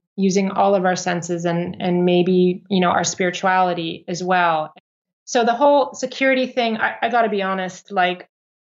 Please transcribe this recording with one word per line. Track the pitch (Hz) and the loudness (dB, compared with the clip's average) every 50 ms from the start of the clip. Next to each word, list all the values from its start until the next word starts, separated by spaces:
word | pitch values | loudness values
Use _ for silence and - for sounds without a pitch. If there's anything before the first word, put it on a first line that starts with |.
| _ _ _ | _ _ _
using | - 196 196 175 196 196 190 | -2 0 2 2 0 0 -2
all | - - 202 196 202 | 0 0 2 2 2
of | 196 180 | 2 2
our | 185 180 | 0 0
senses | 180 - 180 175 175 165 - 180 170 170 | 0 -2 -4 -4 -4 -4 -4 -6 -4 -2
and, | 175 170 170 175 180 185 - | -2 -2 -2 -2 -4 -6 -6
and | - 180 180 180 180 | -4 -2 0 2 2
maybe, | 180 180 180 175 180 185 185 180 180 180 190 - _ | 4 4 4 4 4 4 4 4 2 2 -2 -6 _
you | 202 185 | 0 0
know, | 180 175 | 2 2
our | - 180 175 | 2 0 0
spirituality | 165 - - 190 180 180 - - 190 185 185 185 180 175 175 165 165 170 - - - | -2 -4 -4 -4 -4 -4 -2 0 0 2 2 2 0 0 -4 -6 -8 -8 -10 -10 -10
as | 180 160 180 | -8 -8 -2
well. | 180 185 180 175 170 160 156 156 156 - - _ _ _ _ _ _ _ _ _ - | 0 0 2 2 2 0 0 -4 -6 -10 -20 _ _ _ _ _ _ _ _ _ -4
So | - 254 233 | 0 0 2
the | 226 233 | 2 2
whole | 240 285 285 285 285 262 277 - | 2 4 4 4 4 2 0 -4
security | - - 254 - - 269 269 269 262 254 | -8 -8 -8 -4 -2 0 2 2 2 0
thing, | 254 254 254 240 226 220 220 | -2 -2 -2 -2 -2 -2 -2
I, | - 220 - - | -4 -4 -4 -2
I | - 233 | -4 0
gotta | 226 240 226 214 | 2 2 2 2
be | 202 202 | 0 -2
honest, | 196 190 190 190 185 185 180 - - _ | -2 -2 -2 -4 -4 -6 -8 -12 -16 _
like, | 202 202 - 180 180 180 - _ _ _ _ _ _ _ _ | -2 0 0 0 0 -4 -10 _ _ _ _ _ _ _ _